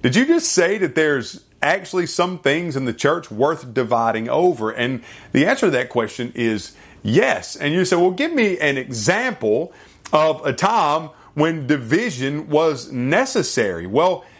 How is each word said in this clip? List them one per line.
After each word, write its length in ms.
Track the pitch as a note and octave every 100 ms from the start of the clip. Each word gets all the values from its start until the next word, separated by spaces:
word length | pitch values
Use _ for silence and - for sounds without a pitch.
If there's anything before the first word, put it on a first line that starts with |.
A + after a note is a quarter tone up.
"Did 160 | B2+ D3
you 80 | C4+
just 260 | E4+ -
say 260 | - F3 G#3
that 160 | F3 C#3+
there's 500 | D#3 C#3+ A2 - _ _
actually 460 | C#3+ F#3+ F3+ F#3+ F3
some 320 | - F3 F#3
things 360 | C#3 D3+ F3 C#3
in 80 |
the 100 | C3
church 380 | A2+ C#3+ E3+ -
worth 420 | G#2+ C#3 D#3+ B2+
dividing 540 | A#2 A#2 A#2 A#2 A2 A2+
over?" 420 | C3+ F3+ E3 G#2+
And 320 | A2+ A#2+ B2+ - - -
the 140 | B2 E3
answer 220 | C4+ G#3
to 40 |
that 160 | C3+ B2
question 460 | B2 A2 - A#2+ -
is 400 | A#2 A2 - - - -
yes. 540 | - B2+ B3+ F#2 - -
And 180 | C#3+
you 120 | E3 F3+
say, 100 | F3
"Well, 160 | F3+
give 220 | F3+ D#4
me 260 | D#4+ G#3+ F3+
an 180 | D3+ C#3
example 920 | C3 A#2+ G#2+ F#3+ B3+ G#3+ A2 A2 E3+ - - - -
of 340 | D3+ D#3 D3 D3
a 60 |
time 580 | B2+ G3 A3+ D#3 D#3 D#3 - - -
when 320 | D#3+ E3 C3
division 840 | D3+ A2+ D#3 A#3+ C3 C3+ D3 D#3
was 420 | D3+ D#3+ C#3 -
necessary." 960 | C3 B2+ F3 C4 A3+ C#3+ - G#2+ E2+ F2+
Well, 380 | A2+ F3 F3+ - -